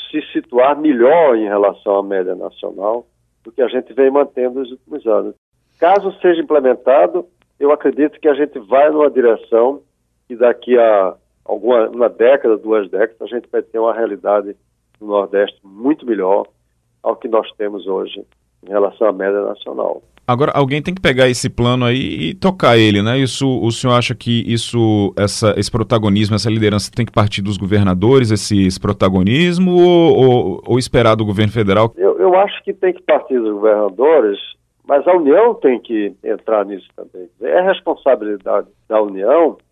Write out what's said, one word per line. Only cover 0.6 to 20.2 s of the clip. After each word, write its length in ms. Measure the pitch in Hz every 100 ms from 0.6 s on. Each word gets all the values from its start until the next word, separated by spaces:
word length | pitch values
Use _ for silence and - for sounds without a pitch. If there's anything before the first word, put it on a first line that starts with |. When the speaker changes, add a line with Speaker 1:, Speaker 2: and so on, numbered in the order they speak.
| 131 143
Speaker 1:
melhor 580 | 156 123 123 170 151 113
em 80 |
relação 540 | 104 101 101 - 107 101
à 40 |
média 320 | 98 95 92
nacional 720 | 92 90 - 98 87 101 120 - _ _ _
do 80 | 113
que 100 | -
a 60 | 120
gente 240 | 127 120
vem 180 | 113 135
mantendo 500 | 143 135 - 123 127
nos 100 | 123
últimos 360 | 131 _ - 110
anos. 280 | 104 104 - _ _ _ -
Caso 340 | 165 202 190 -
seja 200 | 180 165
implementado, 840 | 147 151 127 120 127 143 175 175 - _ _ -
eu 100 | 143
acredito 480 | 151 143 131 147 -
que 100 | 156
a 60 |
gente 240 | 135 147 139
vai 320 | 98 131 151
numa 200 | 151 147
direção 720 | 127 131 107 - 113 123 143 _ _ _ _ -
que 80 |
daqui 420 | 117 120 - - 123
a 380 | 113 101 95 - _ _
alguma, 440 | - 101 110 123 110
uma 200 | 117 113
década, 480 | - 117 139 120 104
duas 340 | 110 110 95
décadas, 320 | 95 113 -
a 40 | 104
gente 220 | 120 -
vai 120 | 117
ter 160 | 110 113
uma 160 | 113
realidade 640 | 110 113 98 98 104 101 95 _ _ _ _
no 60 | 107
Nordeste 520 | 101 98 98 101 -
muito 420 | 98 98 127 156
melhor 420 | 127 101 92 104 - _ _ _ _ _
ao 120 | 113
que 140 | 110 123
nós 200 | 110 -
temos 340 | - 104 101 87
hoje 380 | 95 98 98 - _ _ _ 90
em 20 |
relação 380 | 101 98 - 110
à 60 |
média 280 | 95 98 101
nacional. 600 | 104 104 - 131 95 - - _